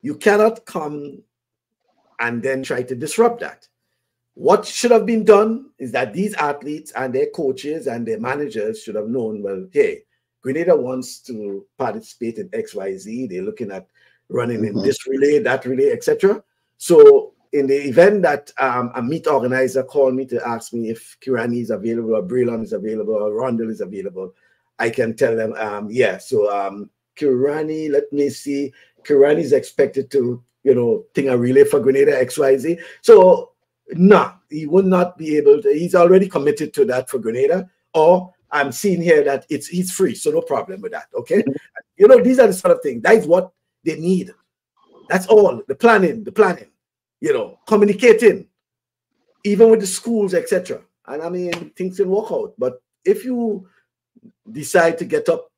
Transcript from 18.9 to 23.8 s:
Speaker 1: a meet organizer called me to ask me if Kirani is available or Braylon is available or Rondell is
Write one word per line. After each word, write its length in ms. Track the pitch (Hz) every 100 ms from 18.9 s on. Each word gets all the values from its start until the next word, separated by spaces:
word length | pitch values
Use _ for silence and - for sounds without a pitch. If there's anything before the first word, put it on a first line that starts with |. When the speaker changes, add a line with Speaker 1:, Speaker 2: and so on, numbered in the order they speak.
| 127
Speaker 1:
a 60 |
meet 240 | 120 156 -
organizer 560 | 139 123 131 131 131
called 320 | 127 151 135 127
me 100 | 131
to 200 | 117 117
ask 260 | 117 -
me 160 | 117 110
if 280 | 113 - _
Kirani 420 | - 123 120 120
is 80 | 113
available 460 | 107 110 117 113 110
or 80 |
Braylon 400 | 92 123 120 113
is 100 | 110
available 400 | 110 107 110 101 110
or 160 | 104
Rondell 380 | 107 127 117 113
is 120 | 107